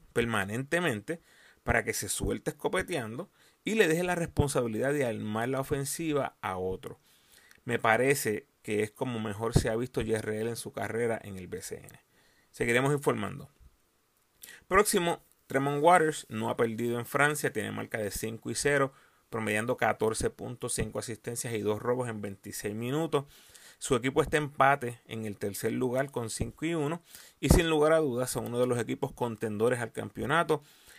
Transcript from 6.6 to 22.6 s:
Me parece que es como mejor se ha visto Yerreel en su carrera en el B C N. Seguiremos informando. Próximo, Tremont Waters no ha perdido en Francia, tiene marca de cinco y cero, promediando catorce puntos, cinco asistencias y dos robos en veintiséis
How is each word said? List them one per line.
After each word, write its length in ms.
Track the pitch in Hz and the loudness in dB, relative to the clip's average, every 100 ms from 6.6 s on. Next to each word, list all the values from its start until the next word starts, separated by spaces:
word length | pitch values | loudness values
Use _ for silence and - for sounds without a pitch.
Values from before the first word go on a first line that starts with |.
| 92 92 - - _ _ _ - - - | -4 -6 -10 -18 _ _ _ -20 -20 -14
Me 160 | - 117 | -4 0
parece 680 | 113 113 131 143 113 104 - _ | 4 4 4 2 0 -4 -6 _
que 220 | - 107 | -4 -2
es 80 | 110 | -2
como 260 | - 131 117 | -2 -4 -4
mejor 400 | 110 101 113 117 | -4 -4 0 0
se 120 | 123 | 0
ha 40 | |
visto 260 | 113 127 - | -2 -2 -2
Yerreel 460 | 110 110 107 107 113 | -2 -2 -2 -4 -4
en 100 | 113 | -6
su 160 | - | -8
carrera 480 | - 104 110 120 113 | -8 -4 -2 -2 -2
en 160 | 101 95 | -6 -12
el 120 | 90 | -10
B 140 | - | -10
C 160 | - - | -10 -12
N. 220 | - - _ _ _ _ _ | -14 -20 _ _ _ _ _
Seguiremos 400 | - 120 120 135 | -4 2 2 2
informando. 580 | 143 143 120 98 92 - _ - _ _ _ _ _ _ _ - - - | 2 0 0 -4 -8 -16 _ -20 _ _ _ _ _ _ _ -20 -16 2
Próximo, 560 | 190 208 202 170 160 _ _ - | 4 6 4 2 -2 _ _ -2
Tremont 340 | 135 139 143 | 0 0 4
Waters 440 | 160 180 156 156 - | 6 8 6 -2 -6
no 200 | 110 113 | -4 -2
ha 80 | 117 | 0
perdido 440 | 117 110 117 120 | 0 0 -2 -2
en 60 | 117 | -2
Francia, 460 | 139 143 151 135 | 2 2 2 -2
tiene 200 | 107 104 | -2 -6
marca 260 | 104 110 117 | -6 -6 -4
de 140 | 104 | -4
cinco 400 | - 110 113 120 | -4 -6 -6 -6
y 20 | |
cero, 380 | 117 143 143 135 - _ _ - | -2 2 2 2 -2 _ _ -8
promediando 460 | 113 107 107 117 123 | -4 0 0 0 2
catorce 540 | 113 104 110 110 117 | 2 2 0 0 -2
puntos, 440 | - 117 123 123 | -4 -12 -8 -6
cinco 260 | - 110 113 | -4 -4 -6
asistencias 540 | 113 110 - 117 123 | -8 -8 -8 -8 -4
y 60 | 113 | -2
dos 220 | 104 107 | 0 0
robos 260 | 120 123 120 | 0 -2 -2
en 120 | 110 | -4
veintiséis 560 | 104 98 101 - | -8 -10 -12 -8